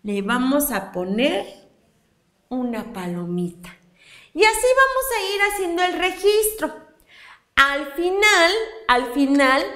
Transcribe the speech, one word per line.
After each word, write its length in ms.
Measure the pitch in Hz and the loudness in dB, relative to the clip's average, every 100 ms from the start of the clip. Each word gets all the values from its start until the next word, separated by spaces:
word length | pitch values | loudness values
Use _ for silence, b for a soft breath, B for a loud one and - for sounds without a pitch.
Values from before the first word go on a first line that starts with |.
Le 180 | 208 202 | -6 -6
vamos 520 | 196 247 254 285 285 | -2 -2 0 0 0
a 200 | 208 - | -6 -6
poner 540 | 180 185 208 285 381 403 - _ _ _ _ _ _ _ _ _ | -8 -4 0 0 -2 -8 -18 _ _ _ _ _ _ _ _ _
una 420 | 254 247 226 202 | -6 -4 -6 -8
palomita. 840 | 190 180 175 175 175 175 - - - _ b b b b | -10 -8 -6 -6 -4 -6 -8 -20 -20 _ b b b b
Y 100 | 302 | 2
así 220 | 427 440 508 508 | 2 2 2 4
vamos 280 | 539 523 523 453 | 4 2 -2 -4
a 40 | 381 | -4
ir 60 | 403 403 | -2 -2
haciendo 300 | 403 359 339 | -2 -4 0
el 160 | 359 339 | -2 0
registro. 760 | 370 359 403 427 427 427 302 - - _ B B B B _ - | -4 0 2 2 0 -2 -8 -8 -20 _ B B B B _ 2
Al 380 | 277 285 294 | 2 0 -6
final, 580 | - 349 381 427 381 339 427 - - - | -4 -2 2 4 6 4 2 -4 -8 0
al 240 | 247 254 | 0 2
final 520 | 294 269 277 269 269 370 | 0 2 4 4 2 0